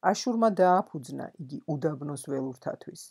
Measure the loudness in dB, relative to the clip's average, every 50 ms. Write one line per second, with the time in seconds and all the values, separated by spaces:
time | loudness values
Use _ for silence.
0 | 4 2 2 2 0 -2 2 4 4 4 6 6 6 6 6 4 2 -2 -8 -12
1 | -10 -10 -10 -10 -10 -10 _ _ -14 -12 -12 -12 _ -4 -4 -2 -2 -2 -2 -2
2 | -6 -8 -8 -8 -6 -6 -4 -4 -4 -6 -8 -8 -8 -8 -8 -8 -12 -16 -16 -16
3 | -20 -20